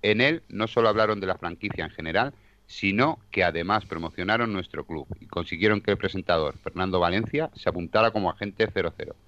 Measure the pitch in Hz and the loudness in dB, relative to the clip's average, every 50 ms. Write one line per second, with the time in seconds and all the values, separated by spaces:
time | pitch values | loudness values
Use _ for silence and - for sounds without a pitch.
0 | - 104 107 107 131 139 160 160 - _ - 101 110 110 - 120 117 110 104 107 | 4 2 4 4 4 2 2 0 -4 _ -4 -4 -4 0 2 4 4 4 4 4
1 | 110 107 107 104 98 92 90 - - 87 87 - - 101 - - 80 78 - - | 4 2 2 0 -2 -4 -4 -4 -4 -8 -8 -6 -8 -8 -6 -6 -6 -8 -8 -10
2 | 80 80 82 98 123 143 - - - - _ _ _ _ - - - 98 98 107 | -8 0 2 2 2 0 -4 -12 -20 -20 _ _ _ _ -12 -2 0 0 2 4
3 | 131 156 156 - - - - 101 92 87 78 82 85 92 104 107 - - - 82 | 2 2 2 -4 -10 -6 0 2 2 2 2 -2 -2 0 0 0 0 -4 -8 -8
4 | 82 80 80 - 90 95 107 117 120 113 101 92 90 - - 73 71 - 82 76 | -8 -8 -6 -6 -2 0 0 0 0 -2 -2 -6 -6 -6 -10 -10 -8 -8 -8 -8
5 | 69 - - - - - - 87 87 - - 82 95 107 107 104 - - 101 - | -8 -10 -12 -14 -14 -8 -6 -6 -4 -4 -4 2 2 4 4 4 2 0 0 0
6 | - 92 - 95 87 - 87 82 78 73 - - _ - - 92 92 95 90 90 | -2 -4 -4 -4 0 0 2 2 2 0 -4 -6 _ -8 -4 -4 -2 0 2 2
7 | 87 85 90 104 117 104 - 143 160 - - - - 92 82 90 87 82 - 110 | 2 2 2 0 -2 -2 -2 -4 -4 -4 -8 -4 -2 -2 -2 -2 -6 0 2 4
8 | 110 113 107 110 98 87 - - 101 104 92 - 110 104 - 101 87 82 - - | 4 4 2 0 -2 -2 -2 -2 -8 -8 0 0 0 0 0 -2 -2 -2 -4 -8
9 | - 73 - _ _ | -12 -12 -12 _ _